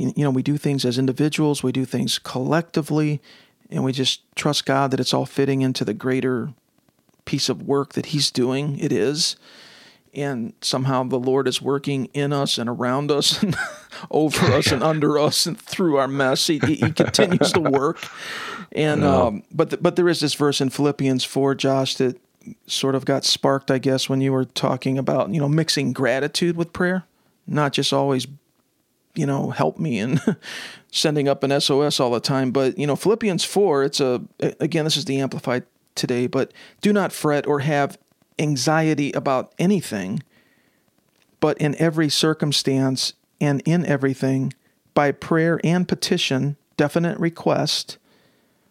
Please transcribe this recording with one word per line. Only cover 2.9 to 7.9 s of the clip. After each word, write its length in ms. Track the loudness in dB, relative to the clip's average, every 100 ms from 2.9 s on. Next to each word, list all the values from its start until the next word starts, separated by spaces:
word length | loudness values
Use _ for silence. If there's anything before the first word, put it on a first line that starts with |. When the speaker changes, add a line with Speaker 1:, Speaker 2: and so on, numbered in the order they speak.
| 0 0 -2 -8 -20 _ _ _
Speaker 1:
and 140 | -4
we 80 | -2
just 300 | 0 -2 -2 _
trust 300 | -4 -2 0 0
God 240 | 2 2
that 80 | 0
it's 120 | 0
all 140 | -2 0
fitting 340 | 0 0 2
into 220 | 0 0
the 100 | -4
greater 600 | -4 -2 -2 0 -2 -4 -10 _ _ _ _ _ _
piece 240 | -6 -2 -2
of 140 | -4
work 320 | -2 -2 -2